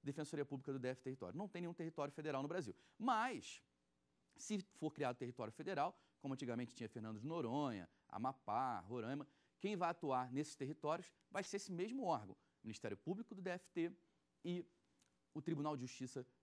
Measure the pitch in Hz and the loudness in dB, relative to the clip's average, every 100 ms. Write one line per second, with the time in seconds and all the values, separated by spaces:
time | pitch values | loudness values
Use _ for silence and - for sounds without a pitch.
0 | 143 143 147 151 143 139 135 135 123 127 | -4 -2 -2 0 0 -2 -2 0 0 -2
1 | - 131 90 143 202 175 175 175 165 160 | -4 -4 -4 -4 -4 -2 -4 -2 -4 -2
2 | 143 151 156 135 143 175 123 - - - | -2 -2 0 2 2 0 -2 -4 -12 -2
3 | 233 226 247 185 - - - _ _ _ | 4 4 4 0 -6 -12 -16 _ _ _
4 | _ _ _ - - 208 185 - 156 147 | _ _ _ -10 0 0 0 -2 -2 2
5 | 135 123 123 123 110 - 156 170 156 - | 2 2 -2 -2 -4 -4 0 2 2 0
6 | _ _ 139 131 123 117 120 - 113 - | _ _ -2 -2 0 0 -2 -4 -6 -4
7 | 113 107 131 165 120 135 143 104 85 _ | -6 -4 -2 0 2 2 2 0 -6 _
8 | - 98 127 135 - 110 131 107 87 123 | -10 -2 -2 -2 0 2 2 0 -2 -2
9 | 113 139 143 _ _ _ 196 202 175 175 | -2 -2 -6 _ _ _ -2 2 2 2
10 | 151 127 127 131 147 - 131 156 151 165 | 2 2 2 0 -2 -2 -4 0 0 0
11 | 175 - _ 196 196 196 - 170 208 262 | -2 -16 _ -4 -2 -2 -2 -2 0 0
12 | 208 143 101 95 _ _ 110 110 110 101 | 2 2 0 -12 _ _ -10 -4 -2 -2
13 | - 190 233 196 185 180 - - 170 - | -2 -2 -4 -6 -4 -4 -4 0 0 0
14 | _ _ _ _ - 180 - _ _ _ | _ _ _ _ 0 0 -2 _ _ _
15 | _ _ _ 160 147 156 151 147 127 - | _ _ _ -4 0 2 2 0 -2 -4
16 | 127 135 123 _ | -6 -6 -8 _